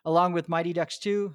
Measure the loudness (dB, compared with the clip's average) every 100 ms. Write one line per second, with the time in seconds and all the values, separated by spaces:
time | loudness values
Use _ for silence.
0 | 0 4 4 2 -2 -2 -2 -2 -4 -4
1 | -4 -2 -4